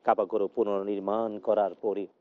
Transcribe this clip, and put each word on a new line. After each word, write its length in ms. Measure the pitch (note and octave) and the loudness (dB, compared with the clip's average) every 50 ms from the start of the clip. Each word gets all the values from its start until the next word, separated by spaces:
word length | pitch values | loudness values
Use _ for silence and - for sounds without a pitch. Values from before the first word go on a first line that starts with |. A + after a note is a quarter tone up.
| _ | _
কাবাগর 440 | B2 A2 G2+ G#2 E2+ A2+ G#2+ G2+ F#2+ - | 4 4 4 2 0 0 0 0 0 0
পুনর্নির্মাণ 840 | A#2+ A2 G#2 G2+ G2 G2 G2+ G#2 G2 F#2+ G2 G#2 A2+ A2+ A2 G#2 G#2 | 0 0 2 0 -2 -2 -2 -4 -4 -2 -2 -2 -2 -2 -4 -6 -6
করার 340 | - A#2 G#2+ G#2 G2+ F#2 F2 | -2 0 2 2 2 0 -2
পরে 320 | - - G#2+ G2 G2+ G2 - _ _ | -4 -4 -4 -4 -4 -6 -10 _ _